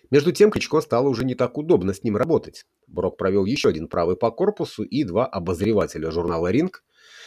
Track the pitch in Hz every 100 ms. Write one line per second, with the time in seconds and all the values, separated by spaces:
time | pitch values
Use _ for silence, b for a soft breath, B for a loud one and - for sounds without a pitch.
0 | B 143 156 - 208 - - 156 - 120
1 | 139 117 131 123 120 143 156 165 92 98
2 | 117 104 147 143 - - - _ _ -
3 | 92 - 95 98 95 143 127 80 82 90
4 | 85 92 117 - 190 202 156 - 107 131
5 | 120 90 131 98 87 85 101 104 80 82
6 | 80 82 87 82 87 110 185 - _ B
7 | B B